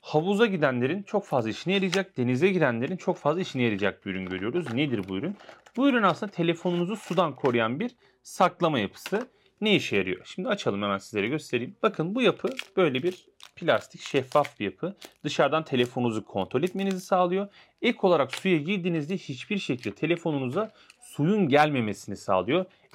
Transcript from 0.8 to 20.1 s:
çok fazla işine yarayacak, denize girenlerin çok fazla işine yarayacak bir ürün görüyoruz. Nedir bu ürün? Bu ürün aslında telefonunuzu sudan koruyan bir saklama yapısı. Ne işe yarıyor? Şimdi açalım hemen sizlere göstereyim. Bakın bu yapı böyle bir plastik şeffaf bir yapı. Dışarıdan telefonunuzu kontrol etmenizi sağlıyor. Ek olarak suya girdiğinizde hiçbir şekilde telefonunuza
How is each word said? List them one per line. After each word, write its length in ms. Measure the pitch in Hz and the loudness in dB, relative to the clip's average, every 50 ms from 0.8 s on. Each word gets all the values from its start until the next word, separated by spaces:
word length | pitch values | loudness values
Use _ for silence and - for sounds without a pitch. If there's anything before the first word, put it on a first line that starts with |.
| 120 135 165 208 196 | 0 0 -2 -4 -6
çok 220 | - - 208 - | -4 -4 -4 -2
fazla 260 | - - 131 110 110 | 0 -2 0 0 0
işine 240 | 101 - - 165 190 | -4 -4 -2 -2 0
yarayacak, 420 | 202 190 190 165 196 190 - _ | 0 0 0 0 -2 -2 -2 _
denize 320 | - 123 120 127 123 160 202 | -2 0 0 2 2 2 2
girenlerin 480 | 190 180 156 131 117 113 120 151 185 | 4 4 2 2 2 0 -2 -4 -4
çok 200 | 175 - - 175 | -4 -2 -4 -4
fazla 240 | - - 143 156 180 | 0 0 0 0 0
işine 220 | 185 - - 131 123 | -2 -4 -2 0 2
yarayacak 440 | 117 107 95 101 98 92 - _ | 2 2 2 0 0 -2 -2 _
bir 40 | 101 | -6
ürün 160 | 92 95 95 | -6 -6 -6
görüyoruz. 480 | 90 92 90 95 110 127 175 170 131 113 | -6 -6 -4 -4 -4 -4 -4 -4 -4 -2
Nedir 260 | 123 151 147 120 104 92 98 | -2 0 0 -2 -2 -4 -4
bu 80 | 95 | -4
ürün? 200 | 95 117 180 202 - - - - - _ - _ | -4 -4 -4 -6 -8 -14 -20 -20 -20 _ -10 _
Bu 120 | 240 262 285 | 0 2 4
ürün 140 | 247 247 214 | 4 4 4
aslında 300 | 185 156 - - 202 - | 2 2 0 -4 -8 -4
telefonunuzu 640 | - 170 165 170 170 - 185 175 175 175 170 226 | 0 0 0 0 0 -2 -2 0 0 0 -2 -4
sudan 400 | 208 - - 180 170 180 156 135 | -6 -6 -2 0 0 0 0 0
koruyan 440 | - - 139 120 117 113 113 123 147 | 0 0 2 2 4 2 2 0 -2
bir 100 | 214 247 - _ _ _ _ _ _ | -4 -6 -6 _ _ _ _ _ _
saklama 560 | - - - 190 180 175 - 180 165 151 123 | -18 0 2 2 2 4 2 0 2 2 2
yapısı. 500 | 101 95 - - - - 180 214 247 - _ _ _ _ _ _ | 0 -2 -4 -10 -8 -6 -4 -4 -4 -8 _ _ _ _ _ _
Ne 140 | 208 220 202 | 2 4 4
işe 220 | 147 - - - | 4 2 2 0
yarıyor? 260 | 101 92 92 92 - - | 0 0 0 -2 -6 -8
Şimdi 240 | - - - 185 262 | -12 -10 -8 -4 -2
açalım 340 | - 202 - 123 101 98 104 | -4 -2 0 -2 -2 0 0
hemen 160 | 101 98 98 | -2 -2 -2
sizlere 300 | - - - 104 98 113 | -4 -4 -4 -2 -2 -2
göstereyim. 480 | 143 156 - - - 120 120 156 - - - | -2 -4 -4 -4 -4 -4 -4 -6 -6 -2 -2
Bakın 320 | 220 208 - 156 175 202 | 0 0 0 -4 -4 -2
bu 80 | 254 254 | 2 2
yapı 260 | 196 - - - 196 - - - - _ | 2 2 2 -2 -6 -6 -8 -10 -4 _
böyle 260 | - 185 156 127 131 - | 2 2 2 2 0 -2
bir 240 | 180 180 - - _ _ _ - - _ | -2 -4 -6 -10 _ _ _ -20 -20 _
plastik 440 | - 180 160 123 107 - - - - | -4 0 2 2 2 0 -4 -14 -16
şeffaf 600 | - - - 139 127 127 - 147 143 - - - | -10 -2 -2 -2 -2 2 2 2 2 2 -2 -6
bir 40 | - | -6
yapı. 320 | 98 - - - 170 196 - - - - _ - | -6 -4 -6 -8 -8 -8 -10 -16 -20 -20 _ -8
Dışarıdan 400 | 156 - - 156 139 139 160 160 | -4 0 2 2 2 2 0 -2
telefonunuzu 600 | - 143 123 120 123 - 131 123 120 110 110 104 | 0 0 0 0 0 0 -2 -2 0 -2 -2 -6
kontrol 380 | - - 104 95 - - 127 156 | -4 -4 -4 -4 -2 -2 -2 -2
etmenizi 380 | 185 - 185 196 196 190 185 | -2 -2 -4 -4 -2 -4 -4
sağlıyor. 480 | 185 - 196 180 180 175 180 190 202 196 - - - _ _ _ - | -2 0 2 2 2 2 0 -2 -4 -6 -10 -16 -20 _ _ _ -2
Ek 160 | 240 254 - - | -2 0 2 4
olarak 320 | 190 175 151 139 123 - | 4 4 4 4 2 -2
suya 220 | - - 190 185 | -2 0 2 2
girdiğinizde 600 | 156 143 165 208 202 170 185 170 165 143 147 196 | 2 2 0 -2 -2 -2 -2 -2 -2 -2 -4 -6
hiçbir 420 | 175 - - 139 123 - - 208 202 | -6 -6 -8 -10 -10 -8 -6 -6 -4
şekilde 360 | - - 139 123 - 107 - | -2 -4 -4 -4 -4 -8 -6
telefonunuza 760 | - - 156 | -4 -2 -2